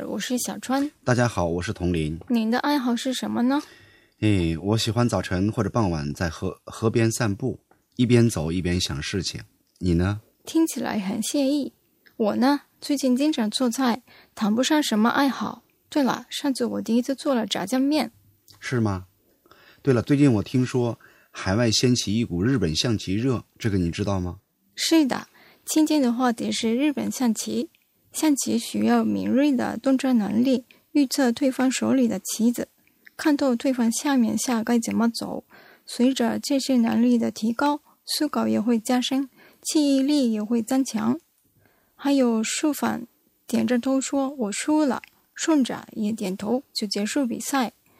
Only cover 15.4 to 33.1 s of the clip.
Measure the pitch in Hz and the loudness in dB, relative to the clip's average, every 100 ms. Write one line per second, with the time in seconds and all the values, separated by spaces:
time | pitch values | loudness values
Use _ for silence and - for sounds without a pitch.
15.4 | 214 - _ _ - 302 254 - - - | -6 -10 _ _ -6 0 0 -2 -6 -6
16.4 | 285 254 233 202 202 233 247 269 302 254 | -4 -2 -4 -4 0 0 0 -2 -2 -2
17.4 | 208 - 190 254 277 302 - - _ _ | -2 -4 -2 0 2 0 -2 -8 _ _
18.4 | _ - - 123 107 92 92 _ _ _ | _ -16 -4 0 0 -2 -8 _ _ _
19.4 | _ - - - - 120 - 143 143 113 | _ -20 -20 -4 2 2 4 4 6 4
20.4 | 113 131 127 127 120 113 - _ _ - | 2 0 0 0 -2 -4 -12 _ _ -8
21.4 | 95 98 120 107 127 123 - 107 117 85 | -2 2 2 4 2 2 0 -2 -2 0
22.4 | 107 135 90 78 127 104 - 98 131 110 | 0 2 0 0 0 -2 -2 -2 0 -2
23.4 | - - 117 98 85 80 101 98 92 90 | -6 -6 -2 0 0 -2 -2 -2 -4 -8
24.4 | _ _ _ - - 330 277 - - _ | _ _ _ -8 2 2 2 -2 -8 _
25.4 | - _ - 311 311 302 254 233 262 226 | -20 _ -4 0 2 2 2 2 0 -2
26.4 | 208 208 226 233 302 277 208 - 247 214 | -4 -2 -2 0 0 -2 -4 -2 0 -2
27.4 | - 214 302 _ _ _ _ - 311 277 | -4 -4 -6 _ _ _ _ -2 0 2
28.4 | - 220 - 208 220 233 220 202 190 233 | 0 -2 -2 -2 2 2 2 0 0 2
29.4 | 294 254 226 - 269 262 262 247 202 208 | 2 2 -2 -4 0 0 2 2 2 2
30.4 | 254 254 - _ _ 302 269 - 262 240 | 2 0 -2 _ _ 0 0 2 0 2
31.4 | 277 262 262 240 220 262 240 190 - - | 0 2 0 0 2 2 2 0 -6 0
32.4 | 226 240 - _ _ _ - | 0 0 -4 _ _ _ -20